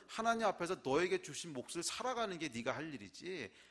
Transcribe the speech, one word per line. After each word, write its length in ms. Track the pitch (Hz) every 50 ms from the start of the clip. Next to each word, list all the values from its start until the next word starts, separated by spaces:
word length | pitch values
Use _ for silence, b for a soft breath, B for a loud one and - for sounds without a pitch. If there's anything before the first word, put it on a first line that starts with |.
| -
하나님 380 | - - - 220 233 233 226 226
앞에서 360 | 202 180 - 175 170 185 143 -
너에게 380 | 139 135 156 180 180 185 180
주신 320 | - - 143 - - 170 147
몫을 300 | 175 - - - 170 165
살아가는 540 | - - - 226 254 254 240 226 202 180
게 120 | 156 160 151
네가 260 | 113 117 117 131 123
할 180 | 123 151 160 143
일이지. 560 | 110 101 92 - - - 175 190 165 117 B B B B B